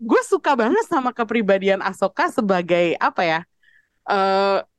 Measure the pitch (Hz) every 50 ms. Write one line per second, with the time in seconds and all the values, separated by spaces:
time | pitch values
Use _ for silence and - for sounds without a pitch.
0 | 233 226 262 508 480 - 403 330 - 320 277 240 214 240 349 440 453 - 349 277
1 | 254 247 240 - 240 214 226 233 214 185 196 190 190 196 190 196 - 190 185 -
2 | 196 185 - - 320 349 - - 220 196 196 180 175 170 175 175 175 170 151 -
3 | - 269 - - 185 165 156 165 175 _ _ _ _ _ _ _ _ _ _ _
4 | - - 208 196 196 190 190 196 196 196 196 180 - _ _